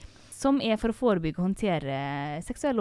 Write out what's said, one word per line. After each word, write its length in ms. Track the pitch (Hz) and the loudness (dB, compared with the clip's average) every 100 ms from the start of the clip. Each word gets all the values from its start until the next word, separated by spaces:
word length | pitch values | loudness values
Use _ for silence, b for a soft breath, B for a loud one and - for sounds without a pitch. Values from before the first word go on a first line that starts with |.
| b b b | b b b
som 320 | - 269 277 | -2 2 4
er 160 | 226 220 | 2 0
for 120 | 233 | 0
å 40 | |
forebygge 460 | 220 247 185 160 151 | 2 2 2 0 0
og 60 | 180 | -2
håndtere 480 | 190 208 156 139 135 139 143 147 147 - | 0 0 0 0 -4 -4 -4 -4 -6 -8
seksuelle 320 | - 294 233 | -4 0 4